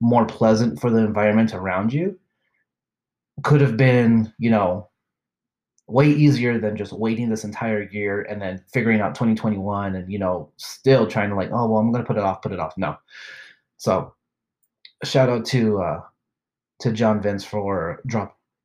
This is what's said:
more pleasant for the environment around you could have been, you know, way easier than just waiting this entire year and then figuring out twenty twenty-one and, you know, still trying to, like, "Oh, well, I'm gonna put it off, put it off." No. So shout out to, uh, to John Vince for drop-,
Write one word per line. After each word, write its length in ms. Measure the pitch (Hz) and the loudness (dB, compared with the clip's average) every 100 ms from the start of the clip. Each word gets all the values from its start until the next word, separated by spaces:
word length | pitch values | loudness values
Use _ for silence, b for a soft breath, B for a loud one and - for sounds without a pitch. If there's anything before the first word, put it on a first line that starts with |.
more 240 | 117 123 110 | 0 2 2
pleasant 560 | - 113 110 120 - | 2 2 4 2 0
for 80 | 123 | 0
the 160 | 113 110 | 2 2
environment 480 | 98 107 107 113 | 2 2 4 2
around 400 | 101 95 92 107 | 0 -4 -2 0
you 260 | 143 185 190 _ _ _ _ _ _ _ _ _ _ _ - | 0 -2 -6 _ _ _ _ _ _ _ _ _ _ _ -6
could 180 | - 147 | 2 4
have 160 | 135 113 | 4 4
been, 560 | 131 123 117 113 110 - | 4 4 4 4 2 -2
you 100 | 113 | 0
know, 400 | 110 95 90 95 _ _ _ _ _ _ _ _ _ - | 2 2 -2 -8 _ _ _ _ _ _ _ _ _ -2
way 200 | 120 151 | 2 4
easier 500 | 147 147 120 123 117 | 6 6 4 2 0
than 180 | 107 107 | -2 -4
just 180 | 101 | -8
waiting 360 | 95 110 113 120 | -4 -4 -2 -2
this 140 | 110 | -4
entire 400 | 107 101 117 107 98 | -6 -6 -4 -4 -4
year 320 | 101 104 101 | -6 -4 -4
and 180 | 101 104 | -6 -8
then 180 | 95 92 _ | -8 -10 _
figuring 280 | 131 113 110 | -4 0 0
out 120 | 98 | 0
twenty 220 | - 117 110 | -2 0 0
twenty-one 580 | 110 104 95 101 101 | 0 -2 -4 -4 -4
and, 180 | 95 90 | -6 -8
you 60 | 101 | -4
know, 340 | 95 90 - - | -4 -4 -6 -18
still 480 | - - 131 131 110 | -18 -4 2 4 4
trying 240 | 113 101 | -2 -2
to, 60 | 101 | -2
like, 160 | 92 | -4
"Oh, 180 | 120 117 | -2 0
well, 80 | 110 | 2
I'm 140 | 113 | 2
gonna 120 | 120 | 0
put 140 | 113 107 | -2 -2
it 60 | |
off, 180 | 98 92 | -2 -2
put 100 | - | -6
it 80 | 95 | -6
off." 160 | 80 - | -8 -4
No. 220 | 87 73 _ B B B B B B _ | -6 -6 _ B B B B B B _
So 380 | - 95 69 - _ _ _ _ _ _ - - | -2 -2 -2 -14 _ _ _ _ _ _ -20 -14
shout 260 | - 143 127 | -2 2 2
out 160 | 120 113 | 2 -2
to, 340 | 131 110 104 | 0 0 0
uh, 180 | 87 76 - _ _ _ _ _ _ - | -2 -6 -10 _ _ _ _ _ _ -6
to 120 | 127 | -4
John 300 | 110 113 104 | 0 0 2
Vince 220 | 101 101 | -2 -4
for 580 | - 107 98 95 82 85 123 | -6 -6 -4 -4 -6 -8 -6
drop-, 280 | 107 98 _ _ _ | -4 -6 _ _ _